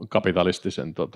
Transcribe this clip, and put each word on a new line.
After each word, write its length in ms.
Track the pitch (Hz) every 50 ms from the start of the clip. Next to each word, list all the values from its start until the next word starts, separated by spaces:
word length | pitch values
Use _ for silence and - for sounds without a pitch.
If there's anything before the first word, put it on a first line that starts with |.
| - 87
kapitalistisen 840 | - 104 - 95 87 92 87 90 87 - - 95 - - 65 82 78
tota, 180 | - 76 - -